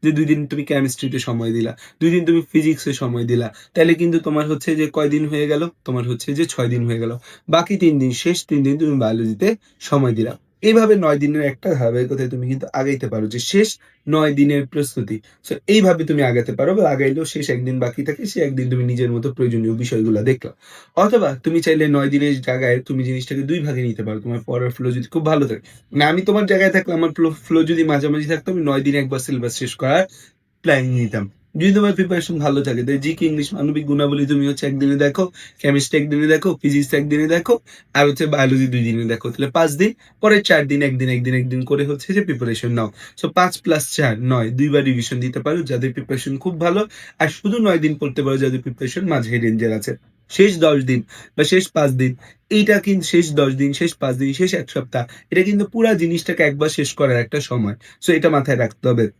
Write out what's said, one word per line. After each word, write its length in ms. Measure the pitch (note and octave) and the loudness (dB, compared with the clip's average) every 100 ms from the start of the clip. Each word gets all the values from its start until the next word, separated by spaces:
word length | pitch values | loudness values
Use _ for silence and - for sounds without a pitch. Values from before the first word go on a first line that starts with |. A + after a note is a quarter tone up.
যে 100 | D3+ | 0
দুই 120 | D3+ | 0
দিন 220 | D3+ D3+ C#3+ | 2 0 0
তুমি 180 | D3 | -6
কেমিস্ট্রিতে 540 | C#3+ C#3+ C3+ - C3+ C3 | -2 0 0 -2 -6 -4
সময় 340 | - A#2 A2+ | -4 -4 -2
দিলা, 240 | A2+ A2+ - - _ | -2 -2 -6 -20 _
দুই 100 | D#3+ | 2
দিন 140 | F3 | 2
তুমি 180 | E3 E3 - | 2 2 2
ফিজিক্সে 400 | D#3 D#3 D#3 - | 0 2 0 -4
সময় 320 | C3+ B2+ B2 | -4 -4 -2
দিলা, 300 | A#2 A#2+ A2+ - - | 0 0 -2 -10 -10
তাহলে 200 | - E3+ | 2 4
কিন্তু 240 | E3 E3+ E3 | 4 2 0
তোমার 280 | D#3 D3+ D3+ | 0 -2 0
হচ্ছে 300 | D3+ - D#3 | -2 -2 -2
যে 100 | D#3 | -2
কয় 160 | D#3 D3+ | 0 0
দিন 180 | D3 D3+ | 0 -2
হয়ে 220 | D3 D3 | -2 0
গেল? 200 | D3+ E3+ - | 0 -2 -8
তোমার 240 | - B2+ A#2+ | -6 -4 -4
হচ্ছে 260 | A#2 - | -6 -6
যে 100 | C#3+ | -2
ছয় 240 | E3 - A#2+ | -2 -2 -2
দিন 160 | B2 A#2 | 0 -2
হয়ে 140 | A#2 | -2
গেল। 180 | A2+ A#2+ - - - | -4 -6 -12 -20 0
বাকি 280 | E3 E3+ G3+ | 0 0 2
তিন 220 | E3+ D3 | 2 4
দিন, 140 | C3 | 0
শেষ 340 | B2 E3 F3 - | 0 -2 -2 -2
তিন 160 | D3 | 0
দিন 160 | C3+ C#3+ | 2 0
তুমি 200 | D#3+ C#3 | 0 0
বায়োলজিতে 560 | A2+ A2+ A2+ G#2+ F#3+ A3+ _ _ | 0 0 -2 0 0 -2 _ _
সময় 320 | - C#3+ C3 | -2 0 2
দিলা। 260 | A2 A2+ - _ _ | 0 -2 -6 _ _
এইভাবে 320 | G#3 A3+ A3 | 4 6 6
নয় 240 | G#3 E3 D3 | 4 4 2
দিনের 240 | C#3+ D3+ | 0 0
একটা 320 | C#3+ C3 - | -2 -2 -2
ধারাবাহিকতায় 540 | D3+ A#2 A#2+ B2 C3+ B2+ | 0 0 0 -2 -2 -4
তুমি 200 | B2+ B2+ | -4 -4
কিন্তু 180 | C3+ - | -6 -6
আগাইতে 360 | C#3 C3+ C3+ B2+ | -4 -2 -2 -4
পারো, 180 | A2 G#2+ | -4 -4
যে 120 | A#2+ | -6
শেষ 400 | - G3 A3 - _ _ - | -2 2 2 0 _ _ -2
নয় 260 | D#3 D3+ | 0 2
দিনের 320 | C#3+ C#3+ C#3+ C3+ | 2 2 2 -2
প্রস্তুতি। 540 | D#3 C#3+ - G#2 G#2+ _ _ - | -4 -4 -4 -6 -8 _ _ -10
So, 60 | - - | -10 2
এইভাবে 380 | G#3+ F#3+ E3 | 4 6 4
তুমি 180 | D#3+ D3 | 0 0
আগাতে 300 | C3 A#2+ A#2+ | 2 2 -2
পারো, 220 | G#2+ C#3 | 0 0
বা 160 | G3 F3 | 2 2
আগাইলেও 340 | C3+ C3+ C3+ | 2 0 0
শেষ 260 | D#3+ D3+ C#3+ | -4 -6 -4
একদিন 300 | B2 B2 B2+ | -4 -2 -2
বাকি 240 | B2 B2 | -4 -4
থাকে, 220 | C#3+ D3+ G#3+ | -6 -6 -6
সে 140 | G#3 | -2
একদিন 300 | D3 C3 B2+ | -2 -2 -2
তুমি 140 | B2+ | 0
নিজের 280 | B2 B2 B2 | 0 0 -2
মতো 200 | A#2+ B2 | -2 -4
প্রয়োজনীয় 400 | B2 B2+ A#2 A2+ | -2 -2 0 0
বিষয়গুলো 500 | A2+ B2 A#2 A2 G#2+ | -2 -2 0 0 0
দেখলো। 300 | A2+ C3 - - - - - - | 0 -2 -4 -16 -20 -20 -8 2
অথবা 400 | G3+ A3+ F3 C3 | 4 4 2 -2
তুমি 160 | - E3 | -2 0
চাইলে 280 | D#3+ D#3 D3+ | 2 2 4
নয় 200 | C#3+ C#3 | 2 2
দিনের 320 | C#3+ D3 C3+ | 0 0 -2
জায়গায় 400 | C3 B2+ C3 B2 | -2 -2 2 0
তুমি 240 | B2+ C3 | 0 -4
জিনিসটাকে 380 | B2+ B2+ B2+ C#3 | -2 -4 -6 -6
দুই 180 | C#3 F3 | -4 -2
ভাগে 220 | D3 B2+ | -2 -2
নিতে 200 | B2 A2 | -4 -4
পারো, 180 | G#2 G#2+ | -6 -6
তোমার 180 | A2+ A#2 A2+ | -6 -8 -4
পড়ার 240 | B2 B2 | -4 -2
ফ্লো 200 | B2 B2+ | -4 -4
যদি 160 | B2+ B2+ | -4 -4
খুব 180 | E3 D#3 | -2 0
ভালো 220 | D#3 C3+ | 2 0
থাকে। 120 | A2 - - _ | -4 -10 -20 _
মানে, 120 | C#3 | 0
আমি 180 | D3 E3+ | 2 2
তোমার 240 | F#3+ G#3 G3 | 2 2 2
জায়গায় 240 | F#3+ F#3+ | 4 4
থাকলে 240 | F#3 F#3 | 2 0
আমার 160 | E3 E3 | 0 -2
ফ্লো, 200 | D#3 D#3+ | 0 0
ফ্লো 340 | D3+ - E3 | -2 0 2
যদি 200 | D#3 E3 | 2 2
মাঝামাঝি 420 | D#3+ C#3+ D3 D3+ D3+ | 2 2 0 -2 -2
থাকতো, 260 | D#3+ E3+ | -4 -2
আমি 120 | F#3 | -2
নয় 160 | D3+ C#3 | 0 0
দিনে 180 | C#3 C#3+ | 0 0
একবার 200 | C3 C3+ | -2 -4
সিলেবাস 400 | C3 C3+ A#2+ - | -4 -4 -4 -6
শেষ 160 | B2 | -8
করার 300 | - C3 D#3 F#3+ - - _ _ _ | -4 0 0 0 -6 -20 _ _ _
প্ল্যান 220 | E3+ C#3 | 0 2
নিতাম। 460 | B2+ B2+ A#2 A2 G#2 _ _ D#3 | 2 0 0 -2 -6 _ _ 0
যদি 180 | F3+ | 2
তোমার 180 | G3+ G#3 | 4 2
প্রিপারেশন 460 | G3 F3+ F3 E3 E3 | 0 0 -2 -2 -2
ভালো 240 | C#3+ C#3 | 0 0
থাকে, 200 | C#3 A#2+ | 0 -2
তাই 160 | B2 C#3 | -2 -2
জিকে, 280 | C#3 D#3+ E3 | -2 -2 -2
ইংলিশ, 280 | D3+ C#3+ | -2 -4
মানবিক 320 | F#3+ D3 D3+ C#3+ | -4 -2 -2 -2
গুণাবলী 400 | C#3+ C#3+ C#3+ C#3 | 0 0 0 0
তুমি 200 | C#3+ C#3 | 0 0
হচ্ছে 200 | C#3 C#3+ | -2 -4
একদিনে 300 | C#3 C#3 C#3 | 0 0 2
দেখো, 340 | C#3+ C#3 F#3 - - _ | 2 2 -4 -4 -20 _
কেমিস্ট্রি 420 | D3 C#3 C#3 D#3+ | 0 0 2 0
একদিনে 260 | D3 D3 D3+ | 0 0 2
দেখো, 320 | D#3+ F#3 D3 | 2 2 -2
ফিজিক্স 320 | C#3+ C#3+ C3+ | 0 0 0
একদিনে 340 | D3 C#3+ D3 D#3 | -2 0 0 2
দেখো, 300 | E3+ E3+ D#3 _ - _ | 0 2 -2 _ -20 _
আর 140 | C#3+ C#3+ | 2 2
হচ্ছে 180 | C#3 D#3 | 2 -2
বায়োলজি 400 | D3 C3+ C3 C3 | 2 2 2 2
দুই 140 | B2 | 0
দিনে 240 | A#2 A2+ | 0 -2
দেখো, 260 | A2+ A2+ A#2+ | -2 -4 -6
তাহলে 200 | A#2 C3+ | -6 -2
পাঁচ 220 | E3+ E3 | 2 2
দিন, 200 | C#3+ G3+ A#3 - _ | 2 0 0 -18 _
পরে 220 | G#3+ G#3 | 4 4
চার 240 | G#3 E3 C#3+ | 4 2 4
দিন, 160 | C#3+ | 0
একদিন, 260 | C#3+ C3 B2+ | 0 0 0
একদিন, 260 | B2+ B2 | 0 0
একদিন 280 | B2+ B2+ B2+ | 0 0 -2
করে 240 | B2+ C#3 C#3+ | -2 -2 -2
হচ্ছে 280 | C#3+ - | -4 -2
যে 60 | G3 | -2
প্রিপারেশন 520 | F3+ C3 A#2 A2+ B2 | 0 -4 -4 -4 -2
নাও। 180 | A#2 A2 - - - | -2 -2 -6 -20 -8
So, 60 | E3 | -4
পাঁচ 320 | E3+ F3+ - - | 2 0 0 -2
plus 300 | D#3 C#3 - | 0 -2 -2
চার 260 | C#3 A2 | -2 0
নয়, 280 | B2+ B2+ A2+ | 0 0 0
দুইবার 340 | B2 D3 C#3+ | 0 2 2
রিভিশন 360 | C3+ B2+ A#2 B2+ | 2 -2 -2 -4
দিতে 200 | B2+ B2 | -4 -4
পারো 220 | D3 E3+ | -4 -4
যাদের 300 | D3+ B2+ C3 | -2 -4 -4
প্রিপারেশন 460 | B2+ B2+ C3+ C#3 C3+ | -6 -6 -6 -6 -6
খুব 220 | F#3 E3 | -6 -2
ভালো, 280 | E3+ F3+ G#3 - - - | 0 0 -2 -8 -20 -4
আর 100 | D#3 | -4
শুধু 300 | - G#3 A#3 | -2 -4 0
নয় 200 | G#3+ E3+ | 2 2
দিন 160 | D3+ | 0
পড়তে 280 | D3 D3 B2+ | -2 -4 -2
পারো 140 | C3+ C3+ | -2 0
যাদের 260 | C3+ C3 | 0 -2
প্রিপারেশন 460 | B2+ A#2+ C3 E3+ F#3 | -8 -8 -8 -4 -2
মাঝারি 300 | D3 A2+ A#2+ | -2 -2 -2
রেঞ্জের 340 | A2+ A2 A2+ | 0 0 0
আছে। 240 | A2 G#2 - _ _ _ | -2 -6 -10 _ _ _
শেষ 280 | - G3+ F3 | 4 4 6
দশ 240 | D#3 D3 | 2 2
দিন 200 | B2+ B2+ G#2+ - - - | 2 -2 -2 -16 -16 -2
বা 80 | |
শেষ 240 | D3+ F#3 F#3 | 2 2 0
পাঁচ 220 | - D3 | 0 0
দিন, 240 | B2+ B2+ B2+ - _ _ | 2 0 -2 -14 _ _
এইটা 280 | G#3+ G#3 F#3+ | 0 4 2
কিন্তু 280 | F#3+ F#3+ - | 2 -2 2
শেষ 260 | F3 E3 | 2 2
দশ 200 | D3 C#3 | 2 0
দিন, 200 | C3 C#3 | 2 -2
শেষ 220 | C#3 E3+ | 0 -4
পাঁচ 220 | - C3+ B2+ | -4 -4 -2
দিন, 160 | C3+ | -2
শেষ 220 | C3+ F#3 | -2 -2
এক 160 | F#3 B2+ | -2 -6
সপ্তাহ, 360 | - B2+ C3 B2 - _ | -8 -6 -6 -8 -12 _
এটা 120 | E3 | 0
কিন্তু 220 | F#3 G#3 | 2 0
পুরা 300 | G3+ A3+ A3+ | -2 0 0
জিনিসটাকে 480 | G3+ E3 E3+ E3 E3 | 2 0 -2 -4 0
একবার 260 | D#3 C#3+ D3+ | 0 0 -2
শেষ 260 | D#3 C#3 | -2 -4
করার 220 | - C#3 B2 | 0 0 0
একটা 240 | A2 D3 | -2 -6
সময়। 340 | C#3+ B2 G#2 G#2+ - - | -4 -2 -2 -4 -14 -10
So, 100 | - | 0
এটা 160 | D#3+ E3 | 2 4
মাথায় 300 | D3+ C3+ B2 | 2 0 0
রাখতে 300 | A#2 - C3 | -2 -2 0
হবে। 220 | A#2+ G#2+ - | 2 0 -2